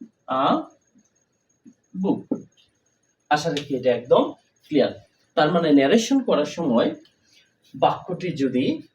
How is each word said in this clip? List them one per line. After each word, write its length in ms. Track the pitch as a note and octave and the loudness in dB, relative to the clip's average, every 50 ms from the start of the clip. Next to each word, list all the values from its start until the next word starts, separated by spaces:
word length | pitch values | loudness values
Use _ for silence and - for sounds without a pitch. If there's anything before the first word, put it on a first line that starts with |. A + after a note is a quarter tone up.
| A#3+ - _ _ _ - | -20 -20 _ _ _ -6
a 320 | C3 C3 C#3 D3+ C#4 E4 - - - _ _ _ _ _ _ _ _ _ _ _ _ _ _ _ _ _ _ - - _ _ _ - F#3+ | -2 0 0 2 0 0 -2 -8 -16 _ _ _ _ _ _ _ _ _ _ _ _ _ _ _ _ _ _ -20 -20 _ _ _ -8 -4
book। 360 | F#3+ G3 - - - - - - - - _ _ _ _ _ _ _ _ _ _ _ _ _ _ _ - | -2 -2 -2 -2 -4 -8 -8 -8 -8 -12 _ _ _ _ _ _ _ _ _ _ _ _ _ _ _ -2
আশা 200 | D3+ D3+ D#3+ E3 | -2 0 0 -2
রাখি 260 | C#3+ C#3+ C#3 - C3+ | -4 -4 -6 -6 -6
এটা 200 | B2 A2 B2+ A#2 | -2 0 0 0
একদম 380 | A2+ A#2+ C3 E3 A3 C#4+ - - - _ _ _ _ _ - | 0 2 4 4 4 4 2 -4 -12 _ _ _ _ _ -2
ক্লিয়ার। 240 | D#3 C#3 A2+ - - - - _ _ _ _ _ - | 0 0 0 0 -2 -8 -18 _ _ _ _ _ -2
তার 160 | E3 D3+ D3+ | 0 0 2
মানে 200 | F3+ E3+ E3 D#3 | 2 0 2 4
ন্যারেশন 480 | C#3+ C#3 C3+ C#3 G3+ A#3 - - C#4 C4+ | 4 4 6 4 4 2 2 2 0 0
করার 260 | A#3+ - E3 C#3+ D3 | 2 2 0 0 0
সময় 500 | - - E3+ D#3+ C#3+ A2+ A#2+ - - - - - _ _ _ _ _ _ _ _ _ _ _ _ _ - | -2 -4 -4 -2 0 2 2 2 0 -2 -6 -12 _ _ _ _ _ _ _ _ _ _ _ _ _ -4
বাক্যটি 560 | - - - - - - - F3 - F#3 F3+ | 0 0 0 0 -2 -8 -10 -8 -6 -6 -6
যদি 500 | - C3+ C3+ B2+ A#2 B2+ C#3+ - - - - _ _ | -4 -2 -2 0 0 0 0 0 -2 -4 -8 _ _